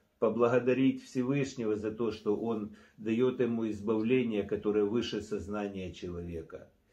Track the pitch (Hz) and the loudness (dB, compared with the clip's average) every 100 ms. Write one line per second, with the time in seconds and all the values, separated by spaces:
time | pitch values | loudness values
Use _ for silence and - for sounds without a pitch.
0 | _ _ 113 107 117 127 123 127 135 131 | _ _ 0 4 4 4 4 4 4 2
1 | - 131 123 143 135 - 110 104 107 - | -4 -4 0 0 0 -2 -2 -2 -2 -2
2 | 117 104 107 104 113 107 101 - - - | -2 -2 0 0 0 -2 -6 -12 -20 -10
3 | 107 113 127 127 117 117 110 98 104 110 | -2 2 2 2 0 0 -2 -4 0 0
4 | 110 131 117 104 98 101 104 104 101 117 | 4 2 2 0 -2 -2 0 2 2 0
5 | 113 107 104 104 87 104 101 98 92 85 | -2 -4 -4 -6 -6 -6 -6 -6 -8 -8
6 | 90 87 85 82 - 80 - _ _ | -10 -8 -8 -10 -10 -14 -18 _ _